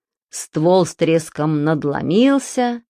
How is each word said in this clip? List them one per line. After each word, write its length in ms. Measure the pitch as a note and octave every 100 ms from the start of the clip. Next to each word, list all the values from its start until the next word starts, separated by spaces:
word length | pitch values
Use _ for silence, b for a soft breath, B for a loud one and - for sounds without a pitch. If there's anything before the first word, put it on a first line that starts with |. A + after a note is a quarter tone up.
| _ _ _
ствол 560 | - - D#3+ D#3+ F#3 E3+
с 100 | -
треском 680 | E3 E3 D#3+ - D3+ D3+
надломился, 1200 | D3+ D3+ C#3+ C#3+ C3+ F#3+ C4 C#4 - - A#3+ A#3+